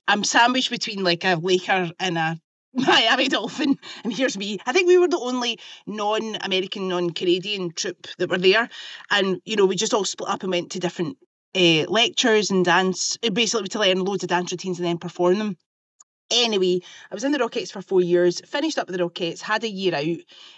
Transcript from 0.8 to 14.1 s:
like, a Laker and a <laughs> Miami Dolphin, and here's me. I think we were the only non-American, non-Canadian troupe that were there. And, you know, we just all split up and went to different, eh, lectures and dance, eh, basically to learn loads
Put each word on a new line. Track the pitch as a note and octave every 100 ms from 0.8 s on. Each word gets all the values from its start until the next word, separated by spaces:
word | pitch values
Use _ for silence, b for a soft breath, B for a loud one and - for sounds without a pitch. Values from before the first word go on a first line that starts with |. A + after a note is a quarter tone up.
| A#3 G3
like, | F3+ E3+
a | F#3+ E3
Laker | F3+ F#3 - F#3+ E3+ -
and | F#3 E3
a | D#3+ E3 _ _ _ B3+
<laughs> | E4+
Miami | C#4+ - C4+ D#4
Dolphin, | A#3 G#3+ - C#4+ C4 B B
and | G#3+
here's | G#3 C4 G3
me. | G3+ G#3 -
I |
think | F4 F4+
we | F4+
were | F4
the | E4+
only | B3 B3+ A#3 A3 B B -
non-American, | G#3+ G#3 G#3+ A3 G#3 F#3+ F#3 F#3+ - F#3
non-Canadian | F3+ F3 D#3+ F3 F3+ G3 G3+ F3
troupe | - G3 F#3 - -
that | F3+
were | F3+
there. | F#3+ G#3+ A#3 B B B B
And, | G3+ F#3+ F3+
you | - G#3+
know, | F#3+
we | F#3+
just | A3
all | A3+
split | F#3 - C#3+
up | D3+
and | F#3
went | F3+ D3
to | F#3
different, | F3 - D#3 - _ _ _
eh, | F#3+ E3+ D#3+ -
lectures | G#3 A#3+ - B3+ G#3+ F#3+
and | F#3+
dance, | F3 F3 F#3+ F3+ - -
eh, | A#3
basically | G3 G#3+ A3+ F#3+
to | G#3+
learn | G3 F#3
loads | F#3+